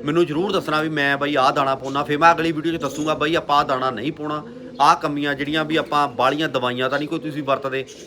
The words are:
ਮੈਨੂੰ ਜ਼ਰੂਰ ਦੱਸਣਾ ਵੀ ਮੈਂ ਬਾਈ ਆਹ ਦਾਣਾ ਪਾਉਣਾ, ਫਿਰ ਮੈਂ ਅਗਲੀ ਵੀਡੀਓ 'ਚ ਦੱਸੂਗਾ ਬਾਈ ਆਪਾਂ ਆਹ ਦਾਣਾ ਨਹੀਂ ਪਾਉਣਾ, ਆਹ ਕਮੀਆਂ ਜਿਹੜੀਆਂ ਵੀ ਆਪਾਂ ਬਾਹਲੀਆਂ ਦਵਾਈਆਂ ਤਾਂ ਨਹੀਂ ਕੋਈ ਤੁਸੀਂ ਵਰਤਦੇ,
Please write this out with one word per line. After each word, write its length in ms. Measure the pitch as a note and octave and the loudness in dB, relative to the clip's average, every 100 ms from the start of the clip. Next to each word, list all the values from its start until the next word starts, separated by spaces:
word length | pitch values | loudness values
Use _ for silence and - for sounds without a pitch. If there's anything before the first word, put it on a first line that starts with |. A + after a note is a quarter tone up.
ਮੈਨੂੰ 220 | B2+ E3 E3+ | 2 2 2
ਜ਼ਰੂਰ 260 | D3+ G3 | 0 0
ਦੱਸਣਾ 300 | F#3+ D#3 D3+ | -2 0 -2
ਵੀ 80 | D#3+ | 0
ਮੈਂ 280 | D3+ C#3 C#3 | 0 2 2
ਬਾਈ 180 | C#3+ D3 | 2 4
ਆਹ 160 | C3 | 4
ਦਾਣਾ 240 | D3 C3+ C3 | 4 0 0
ਪਾਉਣਾ, 280 | C3 C#3 | -2 -4
ਫਿਰ 140 | C#3+ D3 | -2 4
ਮੈਂ 140 | E3 | 6
ਅਗਲੀ 200 | E3 E3 | 6 0
ਵੀਡੀਓ 220 | D#3 D#3+ | -2 -4
'ਚ 80 | E3 | -4
ਦੱਸੂਗਾ 320 | C#3 D3 D#3 | -4 -4 -2
ਬਾਈ 220 | D3+ D3+ D#3+ | 0 0 0
ਆਪਾਂ 220 | - D3 | 2 2
ਆਹ 60 | |
ਦਾਣਾ 280 | C#3+ C3 C3 | 2 0 0
ਨਹੀਂ 200 | A2+ C3 | -2 -6
ਪਾਉਣਾ, 320 | D#3 D3+ D3+ A#3 - - C3+ | -6 -6 -6 -8 -16 -16 2
ਆਹ 140 | C#3+ F3 | 4 4
ਕਮੀਆਂ 400 | D#3 D3 C#3+ C#3 | 0 -2 -2 -2
ਜਿਹੜੀਆਂ 300 | C#3+ D#3 D3+ | -2 -2 0
ਵੀ 100 | D#3 | 0
ਆਪਾਂ 320 | C#3 D3 C#3+ | 0 0 0
ਬਾਹਲੀਆਂ 420 | A#2+ B2+ D3 D#3 | 2 0 2 -2
ਦਵਾਈਆਂ 400 | B2+ B2 B2 B2+ | 0 -2 -2 -2
ਤਾਂ 100 | C#3 | -2
ਨਹੀਂ 100 | D3 | -4
ਕੋਈ 100 | D#3+ | -6
ਤੁਸੀਂ 240 | D#3 D3 | -6 -6
ਵਰਤਦੇ, 420 | C#3 C3+ C3+ C3+ C3 - | -2 -2 -2 -6 -8 -14